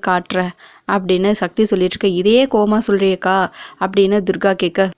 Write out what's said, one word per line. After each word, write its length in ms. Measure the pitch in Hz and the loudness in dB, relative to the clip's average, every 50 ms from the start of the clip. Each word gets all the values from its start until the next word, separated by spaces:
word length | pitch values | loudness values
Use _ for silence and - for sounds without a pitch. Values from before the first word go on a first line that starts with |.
| - 196 | -2 0
காட்டுறேன்" 440 | 185 180 175 _ - 185 180 180 175 _ - - - - _ - | -2 -2 -2 _ -4 -4 -4 -4 -8 _ -20 -20 -20 -18 _ -4
அப்படின்னு 420 | 196 202 185 180 190 180 190 202 | -4 -2 0 0 0 2 2 0
சக்தி 320 | 208 - 202 175 - - 220 | 0 0 -2 -6 0 -2 0
சொல்லிட்டு 300 | 208 214 185 180 180 - | 0 2 0 0 -2 -2
இருக்க, 140 | - - 196 180 175 | -2 -2 0 0 2
"இதையே 260 | 180 208 226 247 269 | 2 4 4 4 2
கோவமா 320 | 269 - 226 208 208 214 214 | 2 2 0 2 2 0 0
சொல்றியேக்கா?" 560 | 220 - 214 190 196 190 190 185 - 185 190 190 190 - - - - - - _ | 0 0 0 2 2 0 0 0 -2 -2 0 0 0 -2 -6 -14 -20 -20 -10 _
அப்படின்னு 380 | - 190 190 202 196 190 202 208 190 | -6 -2 2 2 2 2 2 0 0
துர்கா 280 | 190 180 180 - 196 190 | -2 -4 0 0 -2 0
கேட்க, 320 | 185 185 175 165 - 190 190 175 | 0 -2 -4 0 0 -2 -2 -2